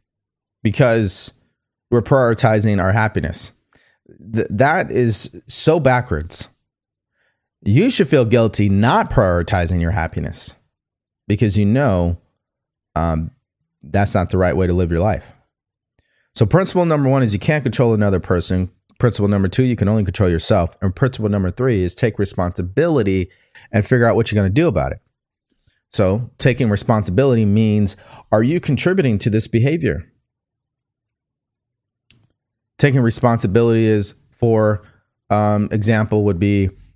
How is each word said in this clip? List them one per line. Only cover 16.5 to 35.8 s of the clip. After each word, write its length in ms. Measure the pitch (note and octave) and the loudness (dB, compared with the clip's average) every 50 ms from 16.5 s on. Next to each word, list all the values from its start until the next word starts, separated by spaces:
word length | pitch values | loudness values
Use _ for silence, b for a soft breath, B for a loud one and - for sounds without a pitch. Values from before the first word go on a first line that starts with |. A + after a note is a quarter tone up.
| - - F#3+ F#3 - F#3 F3 | 4 2 2 2 0 0 0
number 240 | E3+ D#3 D3 C#3 C3 | 2 2 2 2 2
one 140 | C3+ C3+ C3 | 2 2 2
is 100 | A2 G2+ | 0 0
you 60 | G2 | -2
can't 240 | - - D3+ D3+ C3+ | 0 0 0 0 0
control 300 | B2+ A2 - B2+ A#2 A2+ | -2 0 0 2 2 2
another 260 | G#2 G#2 G2+ F#2+ F2+ | 2 2 2 0 0
person. 520 | - - F#2 F2 E2+ - F#2+ F#2 F#2 F2+ - _ _ _ _ _ | 0 -2 -2 -2 -2 -2 -2 -2 -2 -4 -8 _ _ _ _ _
Principle 280 | - A#2+ G#2 - G2+ G2+ | -2 0 0 0 0 0
number 200 | G#2 G2+ F#2+ F#2+ | 2 2 0 0
two, 160 | - - C3 | 0 0 0
you 120 | B2+ A#2+ | 0 0
can 140 | - G#2 G2 | 0 0 0
only 140 | G#2+ A2 G#2 | 2 0 0
control 240 | F2+ F2+ - G#2 F2+ | -2 -2 0 0 0
yourself. 480 | E2+ E2 - - A2 G2 E2+ E2 - _ | 0 0 0 0 0 0 0 -2 -4 _
And 140 | - F#2+ F2+ | -6 -6 -2
principle 340 | - C#3 B2+ C3 - G#2+ G#2 | -2 -2 -2 -2 -4 -4 -2
number 200 | G2+ G2+ F#2+ F2+ | -2 0 -2 -2
three 340 | - - B2 C3 A#2+ G2 F#2 | -4 -2 -2 0 0 0 0
is 120 | F2 - | -2 -2
take 240 | - - A2+ - - | -2 -4 -4 -2 -2
responsibility 1120 | G2+ - - - F2+ F2 F2+ - F2+ F2+ F#2+ - D#3 F3 D#3+ C#3 G#2+ G2 F#2+ F#2+ F#2 b b b b b b b b b | -4 -4 -4 -4 -4 -4 -4 -6 -8 -4 -2 -2 0 2 2 0 0 0 0 0 -2 b b b b b b b b b
and 120 | - A2 G2+ | -2 -2 0
figure 220 | - C3 B2 A#2 | 2 2 2 4
out 100 | A#2 G2+ | 4 2
what 160 | G#2+ A2+ - | 2 0 0
you're 80 | G#2 G#2+ | 0 0
gonna 120 | G2+ F#2+ | 0 2
do 160 | G2 B2+ E3+ E3+ | 2 2 0 2
about 240 | A2 F2 C2 C2+ | 0 -2 -2 -4
it. 80 | - - - _ _ _ _ _ _ _ _ _ _ _ _ _ _ _ _ _ - | -6 -10 -14 _ _ _ _ _ _ _ _ _ _ _ _ _ _ _ _ _ -4
So 360 | - G#2 F#2 F#2+ A#2 B2 A#2 - - | -2 0 0 0 -2 -4 -8 -8 -2
taking 320 | - C#3 A#2+ - C3+ A2 | 0 0 0 2 0 0
responsibility 720 | G#2 G2 - - A#2+ G#2+ G2 G2 F2+ G#2+ C3+ C#3 B2 A2+ A2 | 0 0 0 0 0 0 0 0 0 0 2 2 2 2 2
means, 540 | G2+ G2+ A2 A2+ G#2+ G#2 G#2+ G#2 F#2+ - B B B B B B B | 2 2 2 2 2 2 2 0 -2 -4 B B B B B B B
are 120 | - G#2+ A2+ | 0 2 2
you 160 | B2 D#3+ F3 | 2 0 0
contributing 580 | - - C#3+ - - F3 - G3 E3 C3 G#2+ G2 | 0 -2 -2 0 0 0 0 2 2 0 0 0
to 100 | - A#2+ | 0 0
this 180 | G2+ A2 A2 - | 0 0 -2 0
behavior? 540 | - A#2 A#2 C#3 D#3 E3+ D#3 A2 D2 E2 - - _ _ _ _ _ _ _ _ _ _ _ _ _ _ _ _ _ _ _ _ _ _ _ _ _ _ _ _ _ _ _ _ _ _ _ _ _ _ _ _ _ _ _ _ _ _ _ _ _ _ _ _ _ - | 0 0 0 0 0 0 -2 -2 -4 -4 -8 -14 _ _ _ _ _ _ _ _ _ _ _ _ _ _ _ _ _ _ _ _ _ _ _ _ _ _ _ _ _ _ _ _ _ _ _ _ _ _ _ _ _ _ _ _ _ _ _ _ _ _ _ _ _ 0
Taking 240 | - C#3+ B2+ C#3 | 0 2 2 2
responsibility 840 | A#2+ A#2 A2 - - A#2+ A#2 A2+ - G#2 F#2 A#2 A#2 A#2 A2+ A2+ A2+ | 2 0 0 0 0 0 0 0 -2 0 2 2 2 4 2 2 2
is, 280 | A2 A2 G#2+ G2+ - - _ _ _ | 2 2 0 -2 -4 -8 _ _ _
for, 540 | _ _ - A#2 A2+ A2 G#2+ G#2+ G#2 G2+ b b b b b b _ _ _ _ | _ _ 0 0 2 2 2 2 0 -2 b b b b b b _ _ _ _
um, 380 | G#2 G#2 G#2 G#2 G#2 G#2 G#2 - | 0 0 2 2 2 0 0 -2
example, 520 | - G#2+ | -2 -2